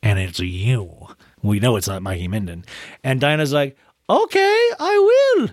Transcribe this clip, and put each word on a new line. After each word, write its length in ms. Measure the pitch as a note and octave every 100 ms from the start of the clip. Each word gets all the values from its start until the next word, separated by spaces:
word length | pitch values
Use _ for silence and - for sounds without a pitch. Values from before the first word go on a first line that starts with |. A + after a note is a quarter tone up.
And 160 | A2 F#2+
it's 220 | F#2 E2+
you." 720 | F2+ F2+ G#2 B2+ F#2 - - - _ _
We 200 | G2+ G#2
know 160 | A#2 A2
it's 100 | F#2+
not 140 | F#2+
Mikey 240 | F#2+ F#2 F2+
Minden. 380 | G#2 F#2+ E2+ F2 - - -
And 160 | C3+ C3
Diana's 320 | C#3+ D3+ D3+
like, 240 | D3 C#3 C3 _ _ _
"Okay, 600 | A#3+ A4 F#4+ G4 G#4+ A#4+ A#4
I 580 | D#4 G#4 G4+ B4 C#5 A#4
will. 120 | A#3+